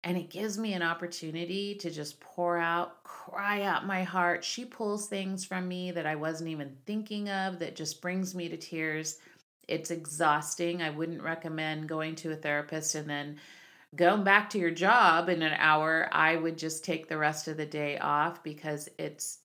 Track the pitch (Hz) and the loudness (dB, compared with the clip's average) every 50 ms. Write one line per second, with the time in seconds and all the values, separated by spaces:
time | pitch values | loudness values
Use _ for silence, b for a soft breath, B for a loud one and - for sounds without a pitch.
0 | - 175 180 185 160 - - 175 208 220 202 202 226 214 196 180 170 165 170 170 | -2 -2 -2 -2 -2 -6 -6 -4 -4 -4 -4 -4 -4 -2 -2 0 0 0 0 -2
1 | 180 175 - - - 160 156 165 175 175 185 196 202 202 202 202 - 170 156 151 | -4 -8 -8 -8 -8 -6 -6 -6 -4 -4 -4 -4 -4 -4 -6 -6 -6 -8 -6 -6
2 | 147 147 - _ - - - - 180 175 175 170 170 165 170 170 175 - - - | -8 -10 -10 _ -20 -14 -6 -2 0 2 2 2 2 2 2 0 0 -2 -6 -16
3 | _ - - - - - - - 202 202 208 202 202 196 170 - - 196 196 185 | _ -18 -18 -16 -14 -10 -8 -4 0 0 0 2 2 2 2 2 0 0 0 0
4 | 185 185 185 185 180 175 170 - - - - - 247 247 - - 226 208 208 214 | 0 0 2 2 4 4 4 2 -2 -6 -6 -6 -8 -10 -8 -4 -2 -2 -2 -2
5 | 208 - 208 196 190 190 190 185 185 - 190 185 185 180 180 180 180 180 175 170 | -4 -4 -4 -4 -4 -4 -4 -6 -6 -4 -4 -4 -4 -4 -4 -4 -4 -4 -4 -2
6 | 156 151 156 147 151 160 160 160 165 165 160 151 143 139 135 - _ - 208 214 | -2 -2 -2 -2 -2 -4 -4 -4 -6 -6 -6 -6 -6 -8 -10 -14 _ -4 -4 -4
7 | 214 214 214 208 208 202 196 196 190 190 185 170 170 - - - 160 151 - - | -4 -4 -6 -6 -4 -2 -2 0 0 -2 -2 -4 -6 -6 -6 -6 -6 -8 -8 -6
8 | - 175 180 190 190 185 185 180 170 170 165 165 160 - - 160 160 156 156 156 | -4 -2 -2 -2 -2 -2 -4 -6 -6 -6 -6 -8 -10 -8 -4 -2 -2 -2 -2 -2
9 | 156 156 - B B B B B B _ _ _ _ - - 165 - - 175 170 | -4 -6 -8 B B B B B B _ _ _ _ -4 -4 -4 -2 -4 -6 -6
10 | 160 - 147 151 170 156 147 151 156 - - - 175 170 175 180 170 156 151 151 | -8 -10 -2 2 4 4 4 4 2 -4 -4 -2 -2 -2 0 0 -2 -2 -2 -2
11 | 160 165 170 - - 160 165 165 - 165 160 156 156 156 156 156 156 156 160 156 | -4 -4 -4 -6 -4 -4 -6 -4 -6 -6 -4 -2 -2 -2 -2 -4 -4 -4 -4 -4
12 | 156 160 160 156 - 165 156 156 - 151 147 147 147 151 156 156 151 - - 156 | -2 -4 -6 -6 -6 -6 -6 -4 -2 -2 0 0 -2 -2 -6 -4 -2 -2 -2 -2
13 | 151 147 147 143 147 147 147 147 B B B B B B B B B B - 147 | -4 -4 -4 -4 -4 -6 -10 -12 B B B B B B B B B B 0 4
14 | 175 175 202 214 196 196 196 208 208 208 - 214 175 170 165 160 175 196 226 247 | 6 6 6 6 6 8 8 8 8 4 -2 0 2 2 2 4 6 6 8 8
15 | 220 180 160 165 170 175 180 165 160 156 151 - - 156 156 156 156 160 160 160 | 10 8 8 6 4 2 2 2 2 0 2 4 6 6 6 6 6 4 4 2
16 | 160 - - - 156 160 165 165 160 165 165 160 160 160 156 - - - 170 160 | 2 2 4 4 6 6 6 4 2 0 -2 -2 -4 -4 -4 -4 -4 -4 -4 -4
17 | 160 - 160 156 151 151 156 151 - - 156 151 151 147 151 151 147 143 143 - | -4 -4 -2 0 2 0 0 0 -6 -6 -4 -4 -6 -4 -2 -2 -2 -2 -2 0
18 | - 147 147 147 151 170 170 - - 156 151 151 - 156 151 147 147 - - - | 0 2 4 4 4 2 0 -4 -10 -10 -10 -6 -6 -4 -4 -4 -6 -10 -10 -8
19 | 160 151 147 - - - - - _ | -8 -8 -6 -8 -8 -10 -10 -12 _